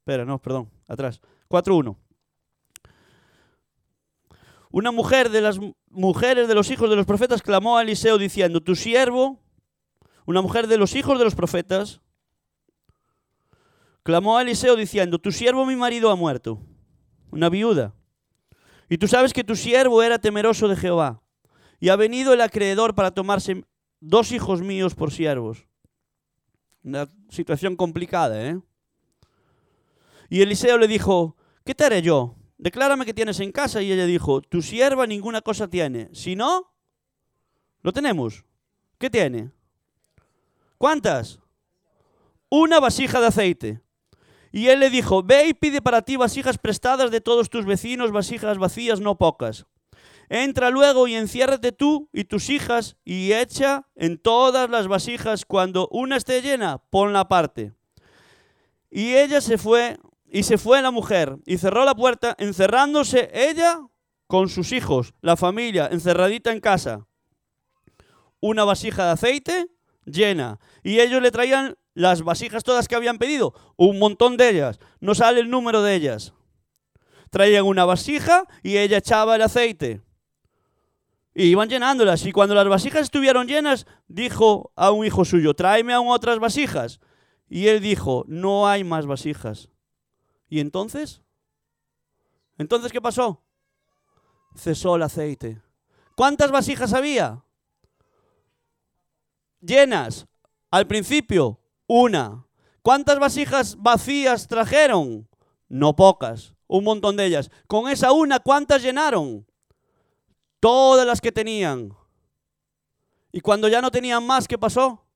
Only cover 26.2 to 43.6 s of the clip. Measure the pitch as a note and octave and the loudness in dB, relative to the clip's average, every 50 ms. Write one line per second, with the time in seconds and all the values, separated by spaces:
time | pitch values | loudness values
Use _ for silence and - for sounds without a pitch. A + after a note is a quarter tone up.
26.2 | _ _ _ _ _ _ _ _ _ _ _ _ _ C3 C3+ C#3 D3 C#3 _ _ | _ _ _ _ _ _ _ _ _ _ _ _ _ -12 -8 -8 -10 -10 _ _
27.2 | _ _ - - E3+ - D#3 C#3 F3 G3 F#3 E3+ F#3 E3+ D#3+ F3 F3 - - F3+ | _ _ -10 -10 -6 -4 -4 -4 -4 -6 -4 -2 -4 -4 -4 -8 -8 -4 -2 -2
28.2 | D#3+ C3 A2 G#2+ A2+ C#3 E3 F#3 - _ _ _ _ _ _ _ _ _ _ _ | 0 0 -2 -4 -6 -8 -8 -10 -12 _ _ _ _ _ _ _ _ _ _ _
29.2 | _ _ _ _ _ _ _ _ _ _ _ _ _ _ _ _ _ _ _ _ | _ _ _ _ _ _ _ _ _ _ _ _ _ _ _ _ _ _ _ _
30.2 | _ _ - F3+ G3 G3+ G#3 F#3 - B3 A#3+ A#3 A3+ G#3+ A3 G3+ - G3 G3 F3+ | _ _ 2 2 2 2 2 0 2 2 4 4 4 2 2 0 0 2 2 2
31.2 | E3 D#3+ - _ _ _ _ _ _ - C4 - D4+ C#4 A3+ F#3 E3 E3+ D#3+ C#3 | 0 -2 -6 _ _ _ _ _ _ -12 -2 0 2 2 2 2 2 2 2 2
32.2 | B2 A#2+ - _ _ _ _ _ D3+ F3+ - A#3 C4+ C#4 C#4 C4+ B3+ A3 A3 G#3 | 0 -2 -10 _ _ _ _ _ -8 -8 -4 -2 0 0 0 -2 -2 -8 -6 -6
33.2 | A3+ G#3+ F#3+ D#3+ G3 G3 F#3 - D4 B3 - A3 G3 G3 F#3+ F#3 F3+ F3 F3+ E3+ | -4 -4 -4 -6 -8 -8 -6 -4 -4 -4 -4 -4 -4 -2 -2 -2 0 0 -2 -2
34.2 | - D3 C#3 C#3 C#3+ _ - F3 D#3+ - G#3+ A3+ B3+ C#4 C4+ C4 B3+ A3+ G#3+ G3+ | 0 -2 -2 -2 -2 _ -6 -6 -6 -6 -2 0 0 2 2 0 -2 -4 -4 -8
35.2 | G3 A3+ A#3 - - A3+ G#3+ - G#3+ F#3 E3+ F3+ E3 C#3+ B2+ A#2 A2+ - - - | -8 -8 -8 -8 -6 -6 -6 -6 -6 -6 -4 -4 -4 -4 -6 -10 -12 -14 -18 -14
36.2 | - F3 F3+ F#3+ A3+ C#4+ F4 F#4 F#4 _ _ _ _ _ _ _ _ _ _ _ | -10 -8 -6 -4 -2 -2 -2 -2 -4 _ _ _ _ _ _ _ _ _ _ _
37.2 | _ _ _ _ _ _ _ _ _ _ _ _ _ E3 - C#4 C#4+ C#4+ G#3+ D#3+ | _ _ _ _ _ _ _ _ _ _ _ _ _ -6 -6 -4 -4 -2 -2 -2
38.2 | B2+ A2+ G#2+ - _ _ _ _ _ _ _ _ _ _ _ _ - C4 G#3+ A3 | -4 -6 -8 -12 _ _ _ _ _ _ _ _ _ _ _ _ -8 -4 -2 0
39.2 | F3+ C#3 B2 A#2 A2 B2+ _ _ _ _ _ _ _ _ _ _ _ _ _ _ | -2 -2 -2 -8 -12 -12 _ _ _ _ _ _ _ _ _ _ _ _ _ _
40.2 | _ _ _ _ _ _ _ _ _ _ _ _ - C#4+ D#4 D4 G3+ A3 D#3+ C3 | _ _ _ _ _ _ _ _ _ _ _ _ 0 0 0 0 -2 -2 -2 -2
41.2 | A2 - - - _ _ _ _ _ _ _ _ _ _ _ _ _ _ _ _ | -4 -8 -14 -20 _ _ _ _ _ _ _ _ _ _ _ _ _ _ _ _
42.2 | _ _ _ _ _ _ - D4 D#4+ D#4+ E4 D#4 C#4 A#3+ - - C4+ B3+ - B3+ | _ _ _ _ _ _ 2 2 4 6 6 4 4 4 0 0 -4 -2 0 2
43.2 | A#3 A3+ - G#3+ G#3 F#3 E3+ _ | 2 2 2 2 0 0 -2 _